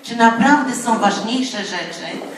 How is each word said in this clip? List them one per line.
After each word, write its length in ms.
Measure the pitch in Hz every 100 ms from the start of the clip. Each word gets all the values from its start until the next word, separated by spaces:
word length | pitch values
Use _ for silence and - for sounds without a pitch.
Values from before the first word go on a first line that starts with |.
Czy 120 | - 233
naprawdę 600 | 233 233 208 294 262 233
są 240 | - 214
ważniejsze 580 | 202 190 208 254 254 208
rzeczy? 500 | 180 180 165 - 165 - -